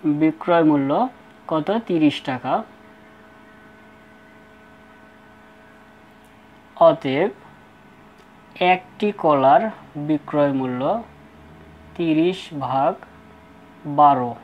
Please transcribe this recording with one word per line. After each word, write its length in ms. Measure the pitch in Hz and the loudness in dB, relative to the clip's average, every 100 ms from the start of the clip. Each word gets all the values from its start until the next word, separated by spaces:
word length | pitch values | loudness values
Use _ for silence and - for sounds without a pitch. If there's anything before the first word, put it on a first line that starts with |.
| 160 | -2
বিক্রয় 520 | 147 156 156 - 170 | 0 0 -2 0 2
মূল্য 260 | 156 147 135 165 254 - - - - | 4 2 0 -2 -2 -6 -20 -20 -6
কত? 220 | 160 151 220 | -6 -2 -6
তিরিশ 360 | 226 170 151 - | -2 0 0 0
টাকা। 300 | - 131 131 180 - - - - - - - - - - - - - - - - - - - - - - - - - - - - - - - - - - - - - - - - - - | -8 -8 -4 -4 -6 -20 -20 -20 -20 -20 -20 -20 -20 -20 -20 -20 -20 -20 -20 -20 -20 -20 -20 -20 -20 -20 -20 -20 -20 -20 -20 -20 -20 -20 -20 -20 -20 -20 -20 -20 -20 -20 -20 -20 -20 2
অতএব 540 | 165 156 139 135 196 - - - - - - - - - - - - - 180 | 2 2 -4 -2 -2 -6 -20 -20 -20 -20 -20 -20 -20 -20 -20 -20 -20 -4 0
একটি 420 | 180 - - 208 202 | 0 -2 -6 -6 -2
কলার 440 | 160 143 135 160 220 - - 147 | 0 4 4 4 2 -10 -18 -12
বিক্রয় 560 | 147 151 - 294 143 | -4 -4 -2 0 0
মূল্য 300 | 135 127 123 143 220 226 - - - - - - - - | 0 -4 -4 -4 -4 -8 -20 -20 -20 -20 -20 -20 -20 -20
তিরিশ 460 | - 165 156 170 185 - 147 | -6 -2 0 0 -2 -12 -10
ভাগ 320 | 127 135 151 196 - - - - - - - - | -4 0 -2 -4 -14 -20 -20 -20 -20 -20 -20 -18
বারো। 480 | 151 143 147 135 120 117 | -6 4 4 4 -2 -8